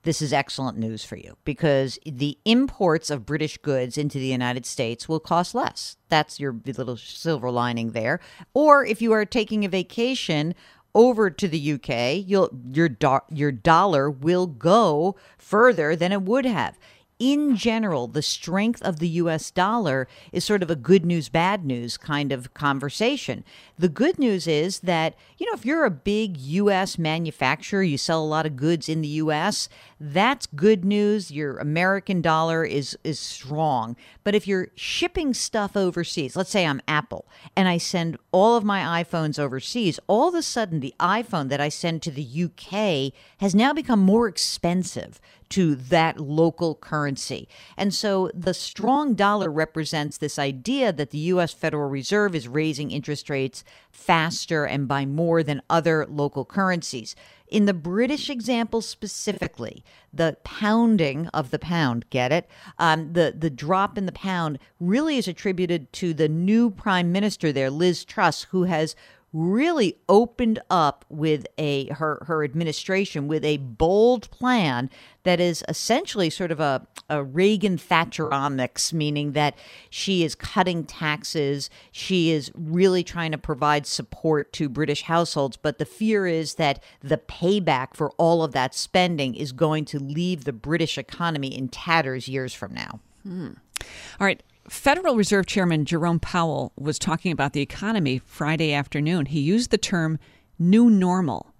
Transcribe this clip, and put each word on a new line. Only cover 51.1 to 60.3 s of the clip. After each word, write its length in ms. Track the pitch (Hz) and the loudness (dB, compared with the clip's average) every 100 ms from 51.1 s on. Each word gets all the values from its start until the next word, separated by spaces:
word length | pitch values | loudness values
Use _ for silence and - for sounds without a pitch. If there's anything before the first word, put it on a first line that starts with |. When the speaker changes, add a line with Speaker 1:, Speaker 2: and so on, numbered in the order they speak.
Speaker 1:
the 60 | 151 | -2
U 200 | 165 180 | 0 2
S 140 | 165 | 0
Federal 340 | - 160 151 143 | -2 -4 -2 -4
Reserve 480 | 139 127 208 208 165 | -4 0 0 0 -2
is 140 | 120 | -4
raising 420 | 139 160 139 147 | -2 -2 -2 -6
interest 380 | 147 139 143 - | -6 -6 -8 -4
rates 340 | 139 135 - - - _ | -4 -4 -6 -20 -20 _
faster 760 | - - 165 160 214 - 160 147 | -10 0 2 2 -4 -2 -2 0
and 240 | 139 135 | -2 -2
by 160 | 139 139 | -2 -2
more 380 | 147 170 165 | -2 2 2
than 180 | 151 143 _ | 2 -4 _
other 360 | 165 160 160 143 | 0 2 0 -2
local 340 | 147 143 139 | -2 -2 -4
currencies. 720 | 123 196 185 175 - 131 107 - - - _ | -6 0 0 0 -4 -10 -12 -18 -20 -20 _
In 160 | 220 | 2
the 100 | 202 | 2
British 560 | 180 156 190 254 285 - | 2 -2 0 0 0 -4
example 520 | 262 214 240 233 226 | -6 -2 -2 0 -4
specifically, 1040 | 214 - 208 - - 196 - - 113 - _ - _ | -6 -12 -12 -8 -6 -4 -8 -8 -12 -12 _ -20 _
the 220 | - 165 | -2 -2